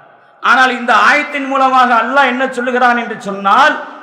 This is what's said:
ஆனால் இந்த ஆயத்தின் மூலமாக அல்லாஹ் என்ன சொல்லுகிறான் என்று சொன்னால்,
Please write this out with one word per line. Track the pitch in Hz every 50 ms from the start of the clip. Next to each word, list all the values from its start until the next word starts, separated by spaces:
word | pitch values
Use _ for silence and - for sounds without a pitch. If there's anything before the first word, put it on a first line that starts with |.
| - - - _ _ _ _ -
ஆனால் | - 208 240 262 254 254 247 233
இந்த | 240 254 226
ஆயத்தின் | 202 208 240 277 294 294 - - 277 269
மூலமாக | 262 269 262 262 262 262 254 247 240 240
அல்லாஹ் | 226 226 240 269 285 269
என்ன | 247 247 254 262 262
சொல்லுகிறான் | - 240 240 254 240 226 254 240 240
என்று | 240 226 220 220 -
சொன்னால், | - 196 196 196 196 196 214 254 294 - - - - - - -